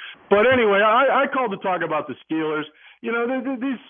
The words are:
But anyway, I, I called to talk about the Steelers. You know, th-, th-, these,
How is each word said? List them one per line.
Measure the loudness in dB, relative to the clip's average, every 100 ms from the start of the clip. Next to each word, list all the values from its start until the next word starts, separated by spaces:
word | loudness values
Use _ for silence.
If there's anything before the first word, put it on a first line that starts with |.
| -20 -10 0
But | 4 4
anyway, | 4 4 4
I, | 4 4 4 2
I | 0
called | -2 -4
to | -4
talk | -4 -4
about | -4 -4 -6
the | -12 -6
Steelers. | -4 -2 -4 -6 _ -20 -12
You | -6
know, | -4 -2
th-, | -4
th-, | -4 -6
these, | -6 -6